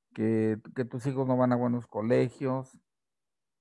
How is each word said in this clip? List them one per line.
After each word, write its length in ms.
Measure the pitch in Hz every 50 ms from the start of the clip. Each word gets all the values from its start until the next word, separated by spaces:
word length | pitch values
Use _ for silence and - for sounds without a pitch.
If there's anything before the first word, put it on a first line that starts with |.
| _ _ -
que, 440 | - 107 110 113 110 110 110 107 107 - - -
que 100 | - 123
tus 220 | 117 - 127 113
hijos 200 | 143 131 131 135
no 100 | 127 127
van 160 | 127 127 123
a 40 | 123
buenos 300 | 120 123 120 120 120 117
colegios, 920 | - - 107 107 113 127 127 127 123 - - 143 131 131 135 131 - - - _ _ _ _ _ _ _ _ _ _ _ _ _ _ _ _